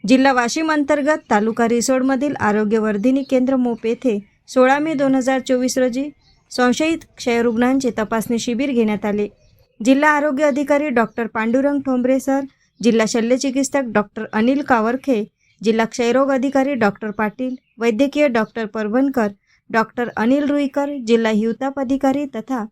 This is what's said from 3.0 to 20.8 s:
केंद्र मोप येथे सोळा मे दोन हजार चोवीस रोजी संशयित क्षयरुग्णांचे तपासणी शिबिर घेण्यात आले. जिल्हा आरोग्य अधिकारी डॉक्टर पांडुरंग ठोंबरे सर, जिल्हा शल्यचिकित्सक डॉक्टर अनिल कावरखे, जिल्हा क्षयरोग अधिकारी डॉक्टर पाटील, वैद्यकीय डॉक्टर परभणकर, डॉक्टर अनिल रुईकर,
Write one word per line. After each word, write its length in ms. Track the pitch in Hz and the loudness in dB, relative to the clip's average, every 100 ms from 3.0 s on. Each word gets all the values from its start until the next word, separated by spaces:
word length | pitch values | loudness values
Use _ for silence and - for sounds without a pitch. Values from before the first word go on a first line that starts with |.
| 240 269 | 0 0
केंद्र 320 | 269 262 254 269 | 0 0 2 0
मोप 300 | 247 226 226 | 0 -2 -4
येथे 340 | 233 262 208 202 _ _ | -2 -2 -2 -6 _ _
सोळा 320 | 262 254 277 | 2 4 2
मे 140 | 311 | 0
दोन 220 | 269 277 262 | 0 2 2
हजार 240 | 247 262 | 0 -2
चोवीस 380 | 254 254 254 262 | 0 0 0 0
रोजी 320 | 254 240 294 - _ _ _ | 0 -2 -8 -10 _ _ _
संशयित 460 | - 247 240 311 330 - - | -2 0 2 0 -2 -8 -8
क्षयरुग्णांचे 720 | - 233 240 220 247 269 262 220 | -2 0 0 0 0 2 -2 -4
तपासणी 420 | 208 226 - 233 | -4 -4 -2 -4
शिबिर 320 | 233 233 277 | -2 -2 0
घेण्यात 340 | 240 214 208 208 | 0 0 0 -2
आले. 220 | 208 208 _ _ _ _ _ 226 | -4 -4 _ _ _ _ _ 2
जिल्हा 240 | 269 302 | 4 4
आरोग्य 340 | 294 302 269 | 2 0 0
अधिकारी 460 | 302 269 285 285 302 | 0 0 0 0 2
डॉक्टर 380 | 240 220 - 226 | 0 -2 -4 -6
पांडुरंग 520 | 226 220 247 277 285 | -4 0 2 2 0
ठोंबरे 400 | 269 254 247 262 | -2 -2 0 0
सर, 220 | 269 269 269 _ _ _ | 0 -2 -4 _ _ _
जिल्हा 220 | 220 226 220 | 0 2 2
शल्यचिकित्सक 720 | 240 226 254 277 254 269 285 247 | 0 0 0 0 -2 -2 -2 0
डॉक्टर 380 | 208 202 - 214 | -2 -2 -8 -6
अनिल 280 | 214 233 277 | 0 2 0
कावरखे, 600 | 285 240 220 262 277 233 214 _ _ _ | 0 0 0 -2 -2 -2 -2 _ _ _
जिल्हा 220 | 202 226 180 | 0 0 0
क्षयरोग 460 | - 233 247 269 | -2 0 2 2
अधिकारी 420 | 269 269 269 269 | 0 0 0 0
डॉक्टर 380 | 277 214 202 214 | 0 0 0 -10
पाटील, 440 | 208 214 208 254 254 _ - | -4 -6 -4 -8 -8 _ -4
वैद्यकीय 500 | 233 214 277 285 294 | -2 2 0 2 2
डॉक्टर 380 | 226 214 - 220 | 2 -2 -6 -8
परभणकर, 640 | 226 208 233 277 269 208 202 _ _ _ | -6 -2 0 0 0 -2 -4 _ _ _
डॉक्टर 400 | 196 226 - 240 - | -2 -2 -4 -6 -2
अनिल 260 | 226 277 | 0 2
रुईकर, 460 | 285 294 285 285 | 2 0 0 -2